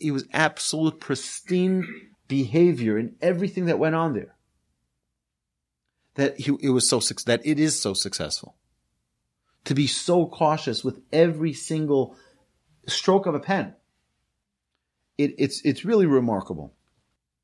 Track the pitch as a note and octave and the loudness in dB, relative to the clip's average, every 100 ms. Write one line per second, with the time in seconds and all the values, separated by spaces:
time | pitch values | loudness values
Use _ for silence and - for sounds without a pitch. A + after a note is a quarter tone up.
0 | D#3 C3+ - - D#3 - - D#3+ D#3+ D#3+ | -4 -4 -2 0 0 0 -6 -2 -2 -2
1 | - C3+ - - - F3+ F#3 F#3 E3+ - | -4 -6 -6 -12 -2 0 2 0 -4 -10
2 | - _ - C#3 B2 D3 F3 C#3 A2+ G#2+ | -20 _ -4 -2 0 4 4 4 0 0
3 | A#2 - E3 F3 G3 F#3+ F3 D#3 D#3 E3 | -2 -2 -2 0 -2 -2 0 2 2 0
4 | E3 A2 F2+ _ _ _ _ _ _ _ | -2 -4 -8 _ _ _ _ _ _ _
5 | _ _ _ _ _ _ _ _ _ _ | _ _ _ _ _ _ _ _ _ _
6 | _ - C#3 - C#3 C#3 C#3 B2+ - D#3 | _ -2 -2 -2 -2 -2 2 2 2 0
7 | - - - A#2 C#3+ D3 D#3 C#3+ G#2+ G2 | 0 -4 0 0 0 0 0 0 -2 -4
8 | G2+ - D2+ - - _ _ _ _ _ | -4 -6 -6 -8 -10 _ _ _ _ _
9 | _ _ _ _ _ _ - C3+ C#3 - | _ _ _ _ _ _ -2 0 0 0
10 | - F3 E3 - D#3 D#3 - A2 C3 - | 2 2 2 0 0 0 -2 -4 -4 -8
11 | - D3+ E3+ D#3 D#3+ C3+ - D#3+ D3+ C#3 | -2 4 4 2 -4 -4 -4 -2 2 2
12 | C3 - _ _ _ _ _ _ - - | 0 -4 _ _ _ _ _ _ -8 -2
13 | - F#3+ F#3+ D3 D#3 F#3+ - - _ _ | 2 2 2 -4 -2 -4 -4 -10 _ _
14 | _ _ _ _ _ _ _ _ _ _ | _ _ _ _ _ _ _ _ _ _
15 | _ - C#3+ - C3+ - D3 B2+ F3 G#3+ | _ -4 -2 0 -2 0 -2 -2 2 4
16 | F3+ C3+ A#2+ G2+ - E2 C#2+ _ _ _ | 4 4 2 -2 -4 -10 -12 _ _ _
17 | _ _ _ _ | _ _ _ _